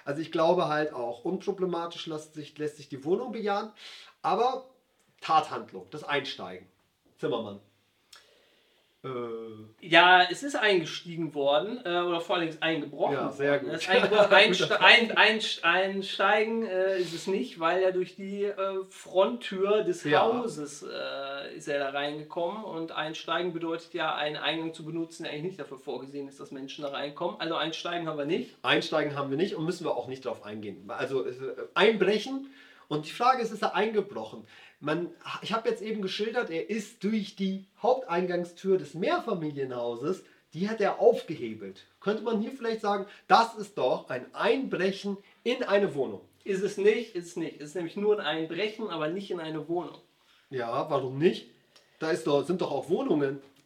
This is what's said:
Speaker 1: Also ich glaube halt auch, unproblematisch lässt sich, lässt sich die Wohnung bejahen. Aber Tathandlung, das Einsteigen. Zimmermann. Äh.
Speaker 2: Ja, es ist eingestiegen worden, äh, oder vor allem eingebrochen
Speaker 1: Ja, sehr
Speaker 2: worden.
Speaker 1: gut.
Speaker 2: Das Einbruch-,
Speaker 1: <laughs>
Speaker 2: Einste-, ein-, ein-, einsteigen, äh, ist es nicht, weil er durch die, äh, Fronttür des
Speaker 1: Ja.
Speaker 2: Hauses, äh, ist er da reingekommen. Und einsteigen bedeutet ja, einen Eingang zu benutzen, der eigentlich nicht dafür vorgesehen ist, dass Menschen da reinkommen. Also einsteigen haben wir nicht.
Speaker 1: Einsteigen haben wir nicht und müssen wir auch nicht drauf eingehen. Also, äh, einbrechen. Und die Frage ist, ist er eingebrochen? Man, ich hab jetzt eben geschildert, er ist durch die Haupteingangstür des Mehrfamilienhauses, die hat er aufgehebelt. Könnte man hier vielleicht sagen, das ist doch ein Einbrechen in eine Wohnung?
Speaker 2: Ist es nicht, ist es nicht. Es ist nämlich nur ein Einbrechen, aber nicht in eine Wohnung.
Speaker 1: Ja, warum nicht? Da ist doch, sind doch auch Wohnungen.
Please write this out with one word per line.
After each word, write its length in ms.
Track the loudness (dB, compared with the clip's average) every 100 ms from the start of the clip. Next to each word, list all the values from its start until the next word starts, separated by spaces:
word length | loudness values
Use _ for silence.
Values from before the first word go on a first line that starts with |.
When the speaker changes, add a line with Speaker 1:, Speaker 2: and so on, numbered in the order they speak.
| -6
Speaker 1:
Also 160 | -6
ich 100 | -2
glaube 360 | 2 4 4 2
halt 260 | 0 0
auch, 320 | -2 -6 -4 -4
unproblematisch 800 | -2 -4 -2 -2 -2 -4 -8 -8
lässt 300 | -8 -10 -14
sich, 200 | -14 -6
lässt 180 | -6 -6
sich 100 | -12
die 160 | -8
Wohnung 280 | 0 0 0
bejahen. 400 | -4 -2 -2 -4 -14 -18 -18 -20 _
Aber 480 | 0 4 4 2 -8 _ _ _ _ _
Tathandlung, 680 | 4 4 4 -6 -8 -14 -12
das 140 | -12
Einsteigen. 640 | -2 -2 -2 -8 -10 -12 -18 _ _ _ _ _
Zimmermann. 420 | -4 -4 -6 -12 _ _ _ _ _ -20 _ _ _ _ _ _ _ _ -10
Äh. 40 | -8 -8 -8 -12 -14 -20 _
Speaker 2:
Ja, 420 | 6 8 10 8 6
es 120 | 0
ist 120 | -4 0
eingestiegen 800 | 4 4 0 -8 -8 -6 -4
worden, 440 | 0 2 2 0 -6
äh, 60 | -2 0
oder 180 | 0 -2
vor 160 | 0 -2
allem 120 | -2 -2
eingebrochen 540 | 0 0 -4 -2 0 0
Speaker 1:
Ja, 160 | -2
sehr 200 | 0 2
Speaker 2:
worden. 140 | 2 0
Speaker 1:
gut. 80 |
Speaker 2:
Das 160 | -4 2
Einbruch-, 420 | 4 6 6 8
Speaker 1:
<laughs> 0 |
Speaker 2:
Einste-, 500 | 8 8 4 2 8
ein-, 300 | 10 10 8 6
ein-, 240 | 6 4 -2 0
einsteigen, 1040 | 2 4 2 -2 -4 2 4 4 2 0 0
äh, 340 | 0 2 0
ist 140 | -2
es 140 | -4 -2
nicht, 320 | -2 -2 0
weil 240 | 2 4
er 80 | 4
durch 240 | 2 -4 -6
die, 300 | -8 -2 -2
äh, 100 | -2 -4 -4 -8
Fronttür 920 | -16 0 4 4 2 -6 0 4 4
des 220 | 2 -2 4
Speaker 1:
Ja. 160 | 6
Speaker 2:
Hauses, 600 | 6 2 -2 -6 -10 -10 -10
äh, 640 | -8 -8 -8 -8 -8 -10 -10
ist 100 | -4
er 120 | -2
da 100 | 0
reingekommen. 760 | -2 -4 -6 -8 -2 -2 -4
Und 300 | -8 -8 -6
einsteigen 580 | -4 -6 -6 -2 -2 0
bedeutet 420 | -4 -4 -6 -6
ja, 220 | -4 -2 0
einen 220 | -2 -2
Eingang 360 | -4 -2 -6
zu 120 | -8 -8
benutzen, 380 | -6 -6 -8
der 100 | -8
eigentlich 100 | -6
nicht 160 | -6 -8
dafür 200 | -12 -10
vorgesehen 500 | -8 -8 -8 -10 -10
ist, 100 | -14
dass 120 | -14
Menschen 320 | -12 -12 -8
da 80 | -8
reinkommen. 440 | -6 -6 -4 -4 -4
Also 140 | -4 -2
einsteigen 520 | -2 -4 -6 -4 -4
haben 100 | -4
wir 80 | -2
nicht. 300 | -2 -4 -6
Speaker 1:
Einsteigen 560 | 2 2 2 0 0 -2
haben 120 | -2
wir 60 | 0
nicht 180 | 0 0
und 100 | -4
müssen 180 | -2
wir 140 | -4 -4
auch 100 | -4
nicht 160 | -8
drauf 220 | -8 -8 -10
eingehen. 400 | -10 -10 -12 -12
Also, 380 | -6 -2 -2 -2
äh, 80 | -6 -8 -8 -4
einbrechen. 720 | 4 4 4 2 2 -2 -8 -10 -20 -20 -20 -6
Und 180 | -6 -4
die 60 |
Frage 300 | 2 2 4
ist, 100 | -2
ist 120 | -2
er 120 | 0 0
eingebrochen? 720 | 0 0 -2 -8 -10 -14 -18 -20 -20 _
Man, 300 | -2 -2 -2 -10 -12 -10
ich 120 | -4
hab 120 | -2 0
jetzt 160 | -2
eben 200 | -4 -4
geschildert, 480 | -4 -2 -2 -2 -2
er 200 | -4 -2
ist 360 | -4 -6 -4 0
durch 320 | 0 -2 -2
die 280 | -2 -2 -10 _
Haupteingangstür 960 | 2 2 2 0 0 -2 -4 -4 2 2
des 160 | 0 -4
Mehrfamilienhauses, 1300 | 0 0 0 -4 -4 -4 -6 -4 -4 -4 -4 -4 -8 _ _
die 140 | -6 -4
hat 120 | 0
er 180 | 0 6
aufgehebelt. 840 | 6 6 -4 -8 -8 -8 -12 -14 -20 _
Könnte 200 | -2 -2
man 180 | -2 -2
hier 100 | -2
vielleicht 300 | -6 -6 -2
sagen, 240 | -2 -2 -4 -14 4
das 260 | 6 6 -2
ist 220 | -10 0
doch 320 | 0 0 -2
ein 160 | -8 -8 -2
Einbrechen 800 | 2 2 0 -2 -2 -2 -6 -8 -12 _ -4
in 180 | -2
eine 320 | 2 2 2 0
Wohnung? 240 | -4 -6 -16 _
Speaker 2:
Ist 180 | -4 -2
es 140 | -2 4
nicht, 380 | 4 4 -2 -8
ist 120 | -8
es 80 | -8
nicht. 240 | -8 -8
Es 80 | -10
ist 60 | -8
nämlich 200 | -6 0
nur 240 | 2 2
ein 60 | 0
Einbrechen, 640 | -2 -4 -4 -4 -4 -8
aber 180 | -4 -4
nicht 240 | -4 -6
in 80 | -6
eine 300 | -6 -8 -4
Wohnung. 280 | -4 -4 -14 _ _ _ _ _
Speaker 1:
Ja, 400 | -6 -4 -4 0
warum 280 | -2 -2 2
nicht? 300 | 2 2 -8 _ _ _ _ _
Da 120 | -2
ist 160 | -2 2
doch, 180 | 2 2
sind 140 | -2
doch 120 | -2
auch 180 | -4 0
Wohnungen. 520 | 0 2 2 2 -2 -12 _